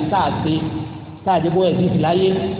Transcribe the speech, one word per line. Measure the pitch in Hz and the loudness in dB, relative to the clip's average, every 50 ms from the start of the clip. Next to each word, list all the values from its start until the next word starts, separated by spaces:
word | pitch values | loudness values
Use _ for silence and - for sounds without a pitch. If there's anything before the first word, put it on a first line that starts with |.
| 151 - | 0 0
tá | 202 185 | 0 0
a | 160 147 143 | 0 0 -2
ṣe, | - - 156 160 156 160 156 - - - - - - - - - - | -2 -2 0 0 0 -2 -4 -4 -6 -8 -8 -10 -14 -14 -16 -16 -6
tá | - 196 | -2 0
a | 185 165 | 2 2
jẹ | 160 170 | 2 2
bóyá | 165 185 185 175 | 2 2 2 2
ẹ̀sìn | 180 185 180 180 - - | 2 2 2 2 2 2
láyé, | 156 160 175 185 190 190 185 190 190 190 - | 2 2 2 4 2 2 2 0 -2 -4 -4